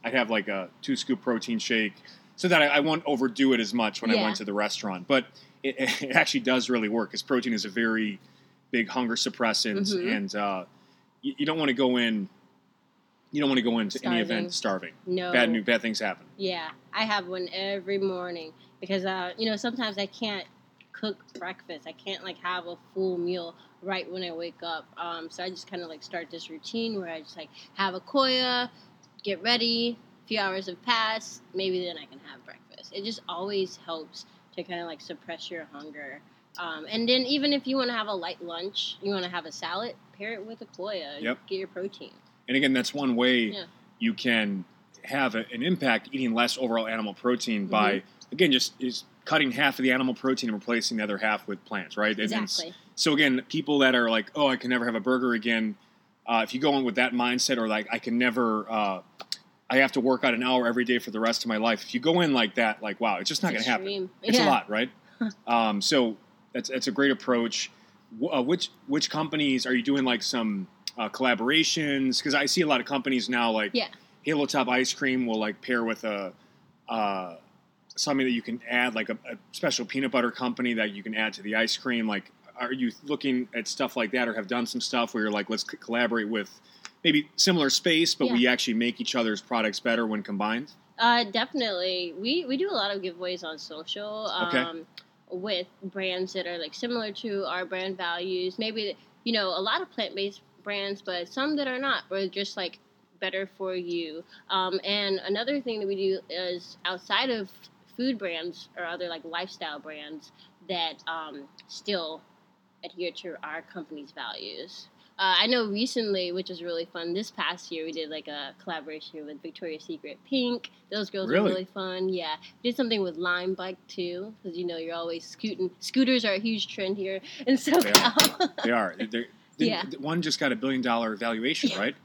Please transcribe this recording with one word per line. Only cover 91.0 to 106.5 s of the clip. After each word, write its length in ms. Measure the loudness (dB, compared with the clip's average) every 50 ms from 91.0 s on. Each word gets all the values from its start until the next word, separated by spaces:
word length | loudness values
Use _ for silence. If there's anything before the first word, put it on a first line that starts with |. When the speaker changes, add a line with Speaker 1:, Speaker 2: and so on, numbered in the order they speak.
| 4 4 4 4 2
Speaker 2:
definitely. 880 | 0 0 -2 -2 0 -2 -2 -2 0 -2 -2 -2 -2 -2 -2 -4 -6 -6
We, 280 | -4 -2 0 0 0 0
we 100 | -2 -2
do 140 | -2 0 -2
a 20 | 0
lot 180 | -2 -2 -2 -2
of 80 | -4
giveaways 400 | -4 -6 -6 -6 -6 -6 -6 -6 -6
on 140 | -10 -10 -10
social, 720 | -12 -12 -12 -12 -8 -8 -8 -6 -6 -8 -8 -6 -6 -4 -2 0 0 2
Speaker 1:
Okay. 100 | 2 0
Speaker 2:
um, 280 | 0 0 -4 -8 -12 _ _ -20 -20 _ _ _ _ _
with 360 | -10 -6 -2 -2 -2 -2 -2 -6 _ _
brands 500 | -12 -8 -6 -4 -4 -2 -2 -2 -4 -4 -4
that 120 | -6 -4
are, 120 | -4 -6 -6
like, 160 | -6 -8 -8
similar 360 | -6 -6 -4 -2 -2 -4 -4
to 320 | -8 -6 -6 -4 -2 -2 -2
our 180 | -2 -2 -4 -4
brand 300 | -4 -4 -4 -4 -4 -4
values. 600 | -4 -4 -4 -2 -2 -2 -2 -2 -2 -2 -2 -2 -2
Maybe, 380 | -4 -4 -2 -4 -4 -4 -6 -8 -14 _ _ _ _
you 80 | 0
know, 160 | 0 2 2 0
a 120 | 0 -2
lot 220 | 0 0 0 0
of 80 | -2 -4
plant-based 500 | -4 -4 -4 -4 -2 -4 -4 -4 -4 -10 _ _ _ _
brands, 400 | _ -6 -4 -4 -4 -4 -6 -6
but 260 | -6 -6 -4 -4 -6 -6
some 280 | -4 -2 -2 0 0
that 100 | 0 -2
are 120 | -2 -2 -2
not, 260 | -2 0 -2 -2 -2 _
or 160 | -4 -2 -2 -2
just, 280 | -2 -4 -6 -4 -4
like, 220 | -6 -6 -6 -6 -10 _ _ _ _ _ _ _ _
better 260 | -6 -4 -2 -4 -6 -6 _ _
for 160 | -6 -4 -4
you. 480 | -4 -4 -2 -4 -4 -4 -4 -8 -12 -14 _ -20 -20 -6 _
Um, 300 | 0 0 2 2 0 -2 0
and 340 | 0 0 0 2 0 0 -2 0
another 340 | -2 -2 0 0 0 -2 -2
thing 200 | -2 -2 -4 -2
that 60 | -2 -4
we 80 | -2
do 240 | 0 0 0 0 -2 -4 -8
is 460 | -6 -4 -4 -4